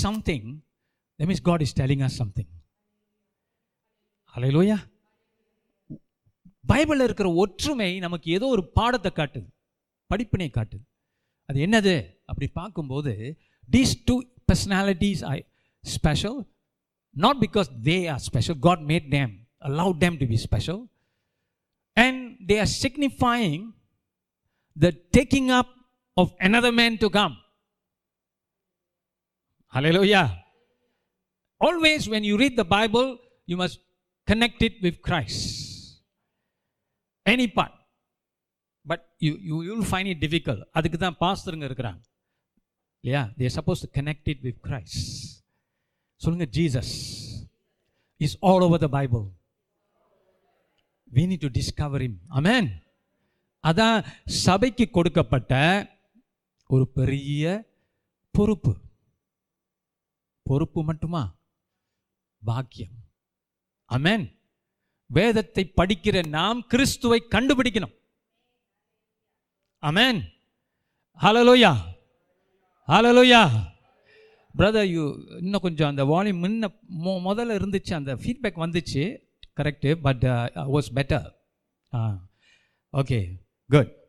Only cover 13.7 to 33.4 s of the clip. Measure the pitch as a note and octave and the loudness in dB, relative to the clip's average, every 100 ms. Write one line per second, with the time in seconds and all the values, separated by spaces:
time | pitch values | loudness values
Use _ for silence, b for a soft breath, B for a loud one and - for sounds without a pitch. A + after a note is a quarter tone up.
13.7 | A#3+ C4 - - B3 - _ - F#3 G3 | 2 4 0 0 0 -2 _ 0 2 2
14.7 | F#3+ G3 F3+ G3+ F3 - C#3 - _ _ | 0 0 0 0 -2 -4 -8 -8 _ _
15.7 | _ - - D#3+ D3 F3+ C#4 G3+ _ _ | _ -10 -2 0 0 -2 -6 -12 _ _
16.7 | _ _ _ _ B2+ G3+ C#4 G#3+ G#3+ E3 | _ _ _ _ 0 2 2 0 0 -2
17.7 | B2 A#2 F3+ E3+ C3+ - C3 A#2 D#3 C#3+ | -2 0 0 0 -6 -4 -2 -2 2 2
18.7 | F3 D3 E3 D3 C#3+ C3 G2 _ _ C#3+ | 2 0 -2 0 -2 -2 -6 _ _ -6
19.7 | C#3+ F#3+ E3 F3 E3 C3+ A2+ - G#2+ B2 | -2 -2 2 0 0 -2 -2 -2 -4 -4
20.7 | F#3 B3 _ _ _ _ _ _ _ _ | -8 -10 _ _ _ _ _ _ _ _
21.7 | _ _ - B3+ C4 B3 - F#3 G#3+ F#3+ | _ _ 2 2 2 -10 -16 0 0 2
22.7 | - C4+ D4 C#4+ - B3 A#3+ G#3 D3+ A3+ | -2 -4 -2 -4 0 0 2 0 -2 -8
23.7 | - _ _ _ _ _ _ _ _ _ | -20 _ _ _ _ _ _ _ _ _
24.7 | - E3 D#3+ _ A#3 C#4 C#4 B3+ B3+ B3 | 2 2 2 _ 2 4 0 4 2 2
25.7 | _ _ _ _ - F3+ - F#3 A3+ A#3+ | _ _ _ _ 0 0 2 2 4 2
26.7 | A#3 A#3 A3 G#3+ G3+ G3 A2+ _ _ _ | 4 2 2 0 2 0 -4 _ _ _
27.7 | _ _ _ _ _ _ _ _ _ _ | _ _ _ _ _ _ _ _ _ _
28.7 | _ _ _ _ _ _ _ _ _ _ | _ _ _ _ _ _ _ _ _ _
29.7 | B2+ D3 F3 G3+ G3+ C#3+ F2 - _ _ | -2 2 4 4 4 2 -2 -14 _ _
30.7 | _ _ _ _ _ _ _ _ _ C4 | _ _ _ _ _ _ _ _ _ 0
31.7 | E4+ D#4 G3+ G#3 G#3+ G#3 G#3 B3 A#3 F3+ | 2 2 2 -2 -2 0 2 2 0 0
32.7 | G3 A3 A3 C4 A#3+ _ _ | 2 2 0 0 -4 _ _